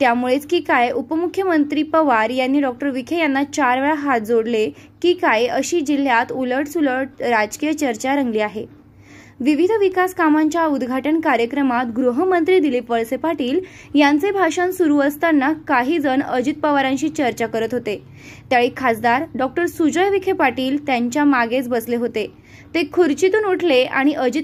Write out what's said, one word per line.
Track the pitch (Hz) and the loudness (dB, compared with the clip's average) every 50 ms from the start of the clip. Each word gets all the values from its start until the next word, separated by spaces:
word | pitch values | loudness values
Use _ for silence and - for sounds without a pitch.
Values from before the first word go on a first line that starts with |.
त्यामुळेच | 277 240 233 240 247 254 254 285 285 | 2 2 2 2 0 0 0 -2 0
की | - 349 349 | -2 -2 -2
काय | 294 - 311 262 359 - | 0 0 2 2 2 2
उपमुख्यमंत्री | - 247 277 - 320 320 349 330 - 381 392 381 330 302 285 294 302 311 302 | 0 -2 -4 -4 -2 -2 -2 -2 -2 -2 0 2 2 2 0 0 0 -2 -2
पवार | 311 - 320 320 285 240 220 220 226 | 0 0 2 2 2 2 2 0 0
यांनी | 254 262 254 254 269 294 | -2 -2 0 0 0 0
डॉक्टर | 277 254 240 247 285 285 | 0 0 -2 -4 -4 -4
विखे | 254 262 247 - 311 349 | -4 -6 -6 -4 -2 -2
यांना | 320 285 269 269 285 | 0 0 0 -2 -2
चार | 285 - 311 269 240 247 262 | -4 -2 0 0 2 2 2
वेळा | 269 294 311 | 0 0 0
हात | 294 285 285 254 233 | 0 0 0 0 0
जोडले | 214 208 240 226 220 233 233 220 214 285 - - - - - - - | 0 0 0 0 0 0 0 0 -2 -2 -4 -8 -18 -20 -8 -2 0
की | 349 349 | 0 0
काय, | 359 349 302 226 214 240 | 2 2 2 2 2 2
अशी | 247 - 262 277 - 349 349 | 0 0 -2 -2 -2 -2 -2
जिल्ह्यात | 277 285 294 277 277 269 233 226 254 - 240 | 0 0 0 0 2 2 2 2 0 0 -4
उलटसुलट | 254 262 247 254 269 302 294 - 349 294 269 254 262 269 254 - - - | -4 -4 -2 -2 -2 -4 -4 -2 -2 0 0 0 -2 -4 -6 -8 -6 -2
राजकीय | 240 233 214 214 214 - - 294 302 320 | 0 0 0 0 -2 -4 -4 -4 -4 -2
चर्चा | 302 302 254 226 220 - 262 277 | -2 -2 -4 -4 -4 -2 -2 0
रंगली | 285 269 240 220 220 | 0 0 -2 -2 -2
आहे. | 214 208 180 220 - - - - - - - - - - - - - - - - 240 | -2 -4 -6 -8 -12 -14 -16 -20 -20 -20 -20 -20 -20 -20 -20 -20 -20 -18 -12 -4 0
विविध | 285 302 269 349 370 453 440 | 0 2 2 2 2 2 2
विकास | 403 370 381 370 370 370 370 | 2 2 2 0 0 0 0
कामांच्या | - 330 311 294 302 311 311 320 339 330 | 0 2 2 4 4 2 2 0 0 0
उद्घाटन | 311 285 262 262 233 254 269 247 302 311 330 | 0 0 -2 -2 -2 -4 -2 -2 0 0 0
कार्यक्रमात | 330 311 254 226 233 233 269 285 277 262 240 240 254 240 214 | 2 0 0 0 0 -2 0 0 0 0 0 0 -2 -4 -2
गृहमंत्री | 247 262 247 233 269 370 381 370 349 311 370 370 370 | -2 0 0 0 0 0 2 2 2 2 2 2 2
दिलीप | 294 294 247 247 233 233 | 2 2 0 -2 -2 -2
वळसे | 233 226 226 226 262 | -2 -2 -2 -2 -4
पाटील | 262 - 320 339 - 247 240 269 370 370 - - - - - - | -4 -2 -2 -2 -2 -2 -2 -2 -2 -4 -6 -10 -20 -10 0 2
यांचे | 285 294 285 294 294 381 403 | 4 4 4 4 2 2 0
भाषण | 392 381 370 330 285 359 359 370 | 0 2 0 0 0 0 -2 -2
सुरू | 370 - 349 302 294 285 | 0 0 2 2 4 2
असताना | 277 294 285 - 349 330 311 285 254 294 320 | 2 2 0 0 0 2 2 2 2 0 -2
काही | 311 - - 285 240 254 262 339 339 | -2 -2 0 0 0 2 2 0 0
जण | 277 277 262 269 - | 0 0 0 0 0
अजित | - 233 254 240 285 294 | 0 -2 -2 0 -2 -2
पवारांशी | - - 302 285 277 262 262 269 262 302 302 | 0 0 0 2 2 2 0 0 -2 -2 -4
चर्चा | 302 - 277 233 220 - 233 | -2 -2 -2 -2 0 -2 -4
करत | 220 226 220 220 226 247 | -4 -2 -4 -4 -4 -4
होते. | 240 240 214 202 - - - - - - - - - - - | -6 -6 -6 -6 -8 -10 -16 -20 -20 -20 -20 -20 -20 -4 0
त्यावेळी | 262 240 240 247 247 | 2 2 2 2 0
खासदार | - 254 247 233 214 233 240 233 269 320 320 - | 0 0 0 0 2 2 2 2 0 0 -4 -4
डॉक्टर | 226 254 262 - 349 349 | -4 -4 -2 -2 -2 -2
सुजय | 339 - - 330 294 - 339 381 403 | -2 0 0 0 0 2 2 2 2
विखे | 392 392 381 381 381 | 2 0 0 -2 0
पाटील | 370 311 254 233 262 262 262 277 285 285 | 2 0 0 0 -2 -2 -2 -2 -2 -2
त्यांच्या | 269 262 240 240 240 240 302 294 | -2 -2 -2 -2 -2 0 2 2
मागेच | 285 277 247 233 226 240 262 254 240 | 4 4 2 2 0 0 -2 -2 -2
बसले | 247 233 233 240 240 | -2 -4 -2 -2 -2
होते. | 233 240 233 - 220 208 - - - - - - - - - - | -2 -2 -4 -4 -6 -6 -6 -10 -16 -20 -20 -20 -20 -14 -6 -4
ते | 330 349 - - | -2 -2 0 2
खुर्चीतून | 349 359 302 294 277 370 381 381 427 427 | 2 2 2 2 2 2 2 2 2 0
उठले | 392 370 370 349 349 262 254 254 | 0 0 0 2 2 4 4 2
आणि | - - 269 269 294 302 | 2 0 0 2 2 2
अजित | - 262 247 220 311 | 0 0 0 0 -2